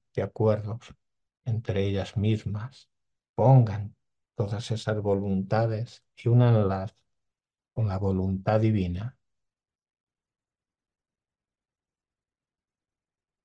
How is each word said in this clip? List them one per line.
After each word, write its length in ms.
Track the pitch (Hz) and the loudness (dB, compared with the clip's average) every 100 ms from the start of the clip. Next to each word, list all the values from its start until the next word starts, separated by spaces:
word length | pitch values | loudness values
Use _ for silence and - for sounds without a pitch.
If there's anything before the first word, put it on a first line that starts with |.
| _ - | _ -6
de 80 | |
acuerdo 560 | 98 - 110 107 107 113 - - _ _ _ _ - | -6 -2 0 0 -4 -10 -14 -20 _ _ _ _ -6
entre 400 | 110 - 98 98 | -6 -4 -2 -2
ellas 320 | 98 92 - | -4 -6 -2
mismas. 720 | 104 110 - 104 120 - _ _ _ _ _ - | 0 0 -4 -8 -10 -16 _ _ _ _ _ 0
Pongan 600 | 113 135 113 98 101 - _ _ _ - | 6 8 6 0 -8 -14 _ _ _ -6
todas 360 | 101 104 - | -4 -4 -6
esas 300 | 110 - 104 | -6 -4 -2
voluntades 1000 | 101 98 101 95 95 113 113 107 120 - _ - | 0 0 0 -4 -2 0 0 -2 -8 -14 _ -6
y 140 | 117 | 2
únanlas 640 | 120 123 113 98 95 95 - _ _ _ _ _ _ _ | 4 6 4 2 -2 -6 -12 _ _ _ _ _ _ _
con 140 | - 107 | -4 -2
la 100 | 95 | -2
voluntad 600 | 98 95 95 95 104 110 | -2 -2 -2 -2 0 0
divina. 580 | 110 110 90 87 117 - _ _ _ _ _ _ _ _ _ _ _ _ _ _ _ _ _ _ _ _ _ _ _ _ _ _ _ _ _ _ _ _ _ _ _ _ _ _ _ _ _ _ | 2 0 -2 -4 -8 -12 _ _ _ _ _ _ _ _ _ _ _ _ _ _ _ _ _ _ _ _ _ _ _ _ _ _ _ _ _ _ _ _ _ _ _ _ _ _ _ _ _ _